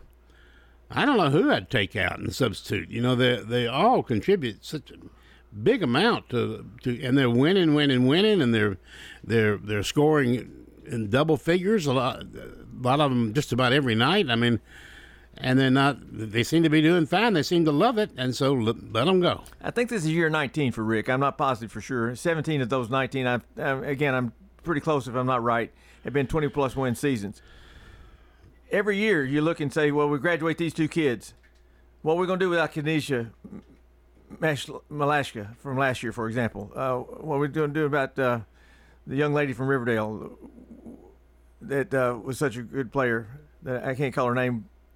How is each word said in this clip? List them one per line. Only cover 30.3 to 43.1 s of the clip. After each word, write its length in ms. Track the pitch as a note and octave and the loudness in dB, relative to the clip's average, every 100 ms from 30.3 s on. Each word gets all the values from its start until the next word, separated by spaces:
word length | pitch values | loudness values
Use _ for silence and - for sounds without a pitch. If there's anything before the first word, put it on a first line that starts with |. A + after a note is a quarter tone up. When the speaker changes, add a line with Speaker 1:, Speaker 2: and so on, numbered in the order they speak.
| E3+ D#3+ D3+ | 0 0 -2
Speaker 2:
these 160 | E3 | -4
two 140 | - D#3 | -2 -2
kids. 460 | E3+ D3 A2 - - - _ _ _ _ _ | 0 0 0 -6 -20 -20 _ _ _ _ _
What 100 | D3+ | -2
are 40 | E3+ | 0
we 100 | F3+ | 0
gonna 120 | F#3 | 0
do 100 | F#3 | 0
without 240 | E3+ D3+ | 2 0
Kenesha 580 | D#3+ D3 D#3 C#3 B2+ A#2 - - G2+ - - _ _ _ _ - - | -2 -2 -2 0 -2 -4 -10 -20 -20 -20 -20 _ _ _ _ -20 -4
Mash-, 280 | D#3+ C#3 - B2 - | -2 -2 -6 -14 -12
Malashka 640 | D3 C#3+ D3 C3 A2+ G2+ A#2+ | -4 0 0 -2 -8 -12 -14
from 200 | C#3 C3 | -6 -2
last 260 | C3+ B2 | 0 -2
year, 80 | A#2+ | -6
for 160 | A2+ A2+ | -6 -4
example? 440 | A#2 A2+ G2 G2+ D3 | -2 -2 -4 -10 -6
Uh, 220 | C3 B2+ | -4 -4
what 400 | B2 - D3+ C#3 | -6 -10 -4 -2
are 20 | |
we 80 | D3 | 0
gonna 220 | D3 D3 | 0 -2
do 160 | D3 D3 | 0 0
about, 340 | D3 C3+ - | 0 -2 0
uh, 220 | B2+ A#2+ G#2 _ - - - _ - | 0 0 -4 _ -20 -20 -20 _ -6
the 80 | C3+ | -2
young 180 | D3 | 0
lady 200 | D3 C#3+ | 0 -2
from 140 | A#2 C3 | -2 -2
Riverdale 680 | C3+ A#2+ A2 G#2+ G#2+ - - - - - - - - - - _ _ _ _ | 0 0 0 -2 -6 -12 -16 -20 -20 -20 -20 -20 -20 -20 -20 _ _ _ _
that, 320 | - C#3 - | -6 -4 -2
uh, 260 | C3+ B2 A#2+ | 0 0 -2
was 160 | C3 A#2+ | -6 -4
such 180 | D3 A2+ | -4 -4
a 60 | |
good 300 | A#2 C3+ A#2+ | -8 -8 -6
player 360 | C#3 B2+ | -2 0